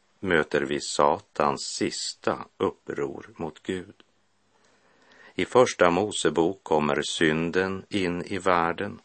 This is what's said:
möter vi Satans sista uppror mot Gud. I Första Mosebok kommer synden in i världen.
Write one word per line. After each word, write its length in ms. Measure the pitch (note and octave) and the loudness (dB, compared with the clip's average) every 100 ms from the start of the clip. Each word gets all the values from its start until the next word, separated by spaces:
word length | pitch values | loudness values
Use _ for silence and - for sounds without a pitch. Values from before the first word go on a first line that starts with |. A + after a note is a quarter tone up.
| _ - | _ -10
möter 400 | G2 E2 D2 D2 | 0 2 2 -2
vi 200 | C#2 C#2+ | -2 -4
Satans 800 | - - D2 F2 - - D2 C#2 | -4 2 2 2 -4 -2 0 0
sista 840 | - - F2+ - - - - D#2+ - - | -6 -4 -4 -4 -10 -6 -4 -4 -8 -4
uppror 760 | G2 - - - C#2 C#2+ - A2+ | -4 -4 -12 -8 -6 -8 -16 -12
mot 260 | D#2+ - | -12 -10
Gud. 320 | - F#2+ F2 - _ _ _ _ _ _ _ _ _ _ _ - - - | -10 -8 -10 -20 _ _ _ _ _ _ _ _ _ _ _ -20 -14 -6
I 40 | |
Första 460 | F2+ A#2+ B2 - F2 | 2 4 4 6 4
Mosebok 760 | F2 G#2+ F#2+ E2 D#2 E2 G2 | 4 0 0 0 2 0 0
kommer 380 | - D#2 D2 C#2+ | 0 0 2 0
synden 840 | D2+ - D#2+ D#2 E2 F2+ F#2+ F#2+ - | -2 0 2 2 0 0 -2 -4 -6
in 340 | G#2 F2+ F2 | -4 -2 -4
i 160 | F2 G2 | -6 -4
världen. 600 | F#2 F2+ E2+ E2 G2+ - | 0 2 2 -2 -8 -10